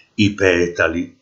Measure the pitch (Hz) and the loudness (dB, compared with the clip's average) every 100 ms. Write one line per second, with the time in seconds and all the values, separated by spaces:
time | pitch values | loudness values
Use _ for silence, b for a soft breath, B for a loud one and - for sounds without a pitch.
0 | B - 101 104 98 87 87 85 85 82 | B 0 0 2 2 2 0 -2 -2 -2
1 | 90 - | -8 -12